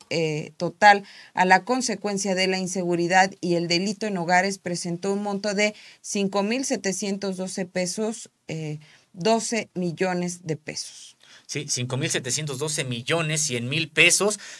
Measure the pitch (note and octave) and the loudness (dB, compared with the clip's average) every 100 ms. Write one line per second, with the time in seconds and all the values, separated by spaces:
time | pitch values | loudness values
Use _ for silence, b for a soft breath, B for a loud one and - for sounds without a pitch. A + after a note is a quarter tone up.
0 | - D#3+ D#3+ D3+ - - E3+ - G#3 G3+ | -6 -2 -2 -2 -8 -6 -6 6 8 8
1 | G3 B B - F#3 F#3 F#3 B3+ B3 G3 | 4 B B 2 6 6 4 -2 -2 -4
2 | G#3 G3 G3+ F#3 F#3+ F#3+ F3+ F#3+ F3 F3 | -4 -2 0 2 2 0 -2 -2 0 0
3 | E3+ F#3 F#3+ - F3 E3+ E3+ F3 G3 G3 | 4 4 4 2 0 0 2 0 0 -2
4 | G#3+ F#3+ E3 F3+ G3 G3 F3+ F3 F3+ E3+ | -2 -2 2 4 2 -2 -6 -6 -4 -4
5 | F#3+ G3+ G#3 G3 G#3 G3+ G#3 G#3 B B | -2 -2 -2 -4 -2 0 0 -2 B B
6 | - G#3 G3 G3+ G3+ B3 C4+ C4 G3 F#3 | -6 -2 0 0 0 -2 -2 -2 -2 -4
7 | G3+ G3 G3 F#3 F#3 G3+ F3+ F#3 F3+ G3+ | -4 -4 -4 -6 -6 -6 -6 -4 -4 -2
8 | A3 A3 - _ - D#3+ D#3 D3+ b b | -4 -6 -12 _ -12 -8 -6 -8 b b
9 | b F#3 F#3+ A3+ A3 A3+ - F3+ F3+ D#3 | b -4 2 2 0 -4 -4 -4 -4 -2
10 | F#3 F3+ F3 F3 D#3+ D3+ - - - - | -2 0 -4 -6 -6 -8 -8 -10 -10 -14
11 | - - b b b C#3+ D3 B2+ B2 C3 | -20 -20 b b b -8 -4 -4 -2 -2
12 | D#3+ E3+ B2+ C3+ D3+ B2+ D3+ D3+ C3 A#2+ | -2 -2 -2 -4 -4 -4 -4 -2 -4 -4
13 | - E3 D#3 D#3 D3+ A#2+ A#2+ D3+ D#3 - | 0 0 0 0 0 -2 -2 -2 0 6
14 | E3+ E3+ G3 - B | 6 6 2 -2 B